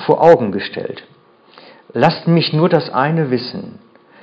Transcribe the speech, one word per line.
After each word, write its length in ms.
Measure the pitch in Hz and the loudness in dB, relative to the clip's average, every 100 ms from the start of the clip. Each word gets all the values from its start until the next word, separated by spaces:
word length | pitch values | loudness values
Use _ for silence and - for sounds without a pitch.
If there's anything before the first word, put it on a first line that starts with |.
| - | -2
vor 160 | 147 | 4
Augen 280 | 160 170 107 | 6 6 4
gestellt. 540 | 98 - - - - - _ _ _ _ - - - - | -4 -8 -8 -10 -12 -18 _ _ _ _ -20 -20 -20 -10
Lasst 340 | 120 151 - - | 0 2 2 2
mich 280 | 165 - | 2 2
nur 160 | 151 175 | 0 2
das 180 | 156 - | 0 -2
eine 420 | - 143 165 143 | -2 -2 0 -2
wissen. 500 | 123 - - - - _ _ _ _ | -2 -4 -12 -14 -18 _ _ _ _